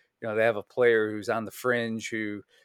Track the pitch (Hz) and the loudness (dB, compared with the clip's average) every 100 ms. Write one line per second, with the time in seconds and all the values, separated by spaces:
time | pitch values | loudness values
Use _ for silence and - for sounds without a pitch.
0 | _ _ 113 110 113 104 - - 120 113 | _ _ -4 2 2 2 -4 2 4 6
1 | 107 107 104 113 104 - 127 120 117 113 | 2 -2 -4 -4 -4 -4 -2 0 -2 -6
2 | 104 113 107 104 - _ | -6 -6 -6 -8 -12 _